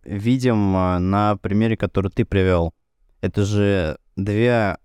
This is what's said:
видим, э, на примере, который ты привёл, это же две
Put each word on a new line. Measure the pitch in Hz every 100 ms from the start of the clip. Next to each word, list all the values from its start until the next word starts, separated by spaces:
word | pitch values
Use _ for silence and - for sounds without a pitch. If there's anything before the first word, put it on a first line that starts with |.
видим, | - 101 110 127 127 110 98 92
э, | 92 90
на | 92 101 104 101
примере, | 92 101 113 110
который | 101 - 95
ты | -
привёл, | 110 98 92 90 82 - _ _ _ -
это | 95 -
же | 101 104 101 98 80 - _ -
две | 101 104 120 120 101 78